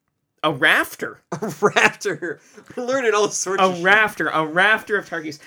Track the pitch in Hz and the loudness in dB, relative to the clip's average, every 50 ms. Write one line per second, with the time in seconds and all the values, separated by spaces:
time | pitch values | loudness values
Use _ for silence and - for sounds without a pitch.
0 | _ _ _ _ _ _ _ _ - 156 156 131 156 156 185 262 330 - - - | _ _ _ _ _ _ _ _ -4 -4 -2 2 2 4 4 2 0 -2 -6 -12
1 | - 120 107 - _ - - 151 214 214 151 - 208 196 - 226 226 214 - - | -12 -12 -14 -16 _ -14 -12 -8 -8 -8 -6 0 0 2 2 4 2 2 0 0
2 | - 208 170 147 175 170 139 - _ _ _ - - - - - 247 240 262 269 | -6 -6 -6 -6 -8 -10 -10 -12 _ _ _ -20 -20 -16 -12 -10 -6 -4 -2 -2
3 | 254 220 208 208 208 196 - - - 180 190 196 190 190 180 175 170 185 202 220 | 0 2 2 2 2 0 -2 -4 -6 -4 0 2 2 2 2 2 4 6 6 6
4 | 214 208 214 - 165 151 - 156 160 151 151 175 190 208 220 208 - - 208 196 | 4 0 -2 -4 -4 -2 -2 -2 -2 -2 0 2 2 2 2 0 -2 -4 -4 -4
5 | - - 175 165 156 160 143 - - | -4 -6 -10 -10 -8 -10 -14 -14 -18